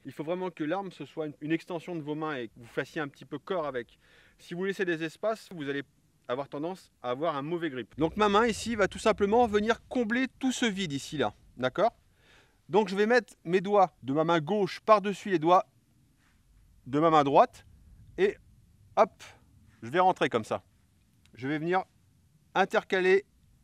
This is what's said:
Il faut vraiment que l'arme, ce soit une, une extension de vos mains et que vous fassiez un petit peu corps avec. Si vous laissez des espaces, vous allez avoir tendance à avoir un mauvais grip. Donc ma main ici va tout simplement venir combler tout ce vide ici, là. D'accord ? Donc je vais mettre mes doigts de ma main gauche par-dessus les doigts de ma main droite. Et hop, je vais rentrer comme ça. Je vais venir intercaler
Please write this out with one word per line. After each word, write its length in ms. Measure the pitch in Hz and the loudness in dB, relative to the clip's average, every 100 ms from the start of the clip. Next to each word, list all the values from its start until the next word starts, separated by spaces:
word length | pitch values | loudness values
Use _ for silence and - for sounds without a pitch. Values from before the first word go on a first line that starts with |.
| 135 | -14
Il 80 | |
faut 100 | 127 | -10
vraiment 260 | 156 180 185 | -8 -6 -6
que 140 | - | -6
l'arme, 280 | 151 185 196 | -4 -4 -6
ce 140 | - 143 | -12 -14
soit 220 | - 156 | -10 -10
une, 60 | - | -8
une 120 | 151 | -4
extension 440 | 160 - 175 - 170 | -4 -4 -10 -8 -10
de 60 | |
vos 140 | 143 151 | -6 -6
mains 200 | 156 139 | -6 -6
et 120 | 113 | -8
que 60 | - | -14
vous 100 | 117 | -12
fassiez 360 | - 135 165 | -8 -6 -6
un 80 | 147 | -8
petit 160 | - 135 | -10 -14
peu 120 | 147 | -12
corps 280 | - 190 147 | -6 -6 -4
avec. 340 | 131 117 _ _ _ _ _ | -6 -10 _ _ _ _ _
Si 160 | - | -14
vous 100 | 175 | -8
laissez 220 | 190 190 185 | -6 -4 -2
des 180 | 160 | -2
espaces, 460 | 160 - 208 220 - | -6 -6 -6 -6 -10
vous 180 | 175 143 | -10 -6
allez 140 | 139 135 _ _ _ - | -6 -8 _ _ _ -8
avoir 180 | 123 139 | -6 -6
tendance 440 | 143 160 190 - _ | -8 -8 -10 -16 _
à 80 | 123 | -6
avoir 260 | 127 165 139 | -2 -2 -2
un 60 | |
mauvais 280 | 143 175 160 | -4 -4 -6
grip. 280 | 127 110 - | -8 -10 -2
Donc 180 | 160 202 | -2 2
ma 140 | 208 | 2
main 160 | 202 233 | 4 2
ici 300 | - 220 226 | 0 -4 0
va 120 | 185 | 0
tout 120 | 196 | 0
simplement 480 | 226 202 202 226 240 | 0 2 2 4 4
venir 380 | 208 214 226 - | 2 0 -4 -4
combler 400 | 262 220 240 262 - | -4 -2 -2 -2 -2
tout 140 | 262 | -2
ce 140 | 240 240 | 0 -2
vide 280 | 190 185 | -2 -4
ici, 240 | 139 - 151 | -6 -6 -2
là. 160 | 107 - _ - | -2 -4 _ -4
D'accord ? 400 | 127 - 220 _ _ _ _ _ _ _ - | -2 2 0 _ _ _ _ _ _ _ -2
Donc 180 | 175 202 | 0 0
je 80 | 190 | 0
vais 120 | 214 | 2
mettre 260 | 247 202 - | 2 0 -12
mes 180 | 165 185 | -2 -2
doigts 300 | 190 202 185 _ | 2 4 4 _
de 100 | 117 | -4
ma 100 | 143 | -2
main 160 | 160 170 | 2 0
gauche 400 | 147 208 185 - | 0 -2 -2 -2
par-dessus 500 | - 208 196 190 208 | 4 4 2 -6 -2
les 80 | 180 | 0
doigts 260 | 156 185 - _ _ _ _ _ _ _ _ _ _ _ - | 4 4 2 _ _ _ _ _ _ _ _ _ _ _ -4
de 140 | 139 | 2
ma 100 | 165 | 4
main 140 | 160 | 6
droite. 420 | 139 151 240 - - - - - - - | 6 6 4 2 -20 -20 -20 -20 -12 -2
Et 180 | 202 - _ _ _ _ _ - | -2 -2 _ _ _ _ _ 2
hop, 160 | 214 - - - _ _ _ - | 2 0 -20 -20 _ _ _ -18
je 80 | 113 | -4
vais 100 | 160 | 2
rentrer 300 | 185 170 156 | 2 2 0
comme 160 | 120 104 | 0 -2
ça. 180 | 104 _ _ _ _ _ _ _ | -6 _ _ _ _ _ _ _
Je 140 | - 131 | -12 -6
vais 100 | 151 | -6
venir 260 | 160 185 - _ _ _ _ _ _ | -2 -4 -4 _ _ _ _ _ _
intercaler 720 | 175 190 214 - 190 185 196 - _ _ _ | -2 0 0 0 0 4 4 2 _ _ _